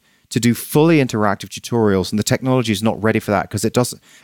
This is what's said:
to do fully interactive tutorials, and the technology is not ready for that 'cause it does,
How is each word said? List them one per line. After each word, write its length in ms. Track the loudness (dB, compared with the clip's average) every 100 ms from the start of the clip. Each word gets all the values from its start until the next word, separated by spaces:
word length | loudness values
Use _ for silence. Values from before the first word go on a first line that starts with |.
| _ _ _
to 80 | 0
do 140 | 0
fully 460 | 0 0 2 4 4
interactive 500 | 2 0 0 -2 -8
tutorials, 640 | -14 -6 0 2 2 0
and 60 | -4
the 40 |
technology 480 | -2 -2 0 0 0
is 120 | 0
not 200 | -2 0
ready 160 | 0 0
for 120 | 0
that 180 | -2 -2
'cause 140 | -4
it 80 | -2
does, 220 | 0 -2 -6 _ -20